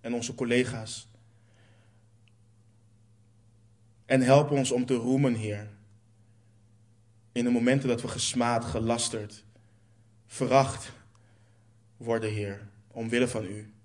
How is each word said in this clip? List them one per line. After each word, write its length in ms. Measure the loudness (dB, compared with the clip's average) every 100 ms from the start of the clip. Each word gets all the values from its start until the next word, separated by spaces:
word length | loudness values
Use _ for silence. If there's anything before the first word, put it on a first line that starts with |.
en 120 | -4
onze 220 | -6 -6 -6
collega's. 720 | 0 2 0 -6 -10 -14 -16 -20 -20 _ _ _ -20 -20 _ _ _ _ _ _ _ _ _ _ _ _ _ _ _ _ _ _ _ _ _ _ 0
En 160 | 2
help 300 | 6 6 6
ons 200 | 0 2
om 140 | 0 0
te 100 | 0
roemen, 380 | 2 2 2
Heer. 360 | 0 -4 -6 -10 -18 -20 -20 _ _ _ _ _ _ _ _ _ _ _ _ _
In 120 | -2
de 60 | 0
momenten 400 | 2 4 2 0
dat 120 | -2
we 60 | -4
gesmaad, 580 | -4 -4 0 0 0 -2
gelasterd, 800 | -4 -2 -2 -2 -6 -10 -16 -20 _ _ _ _ _ -20 _ _
veracht 680 | -6 4 4 4 -2 -14 -18 -20 _ _ _ _ _ _ -20 -20 _
worden, 320 | -4 -2 -2
Heer, 380 | -4 -6 -10 -16 -20 _
omwille 400 | -8 -2 2 2
van 180 | 0 -6
u. 280 | -10 -14 -20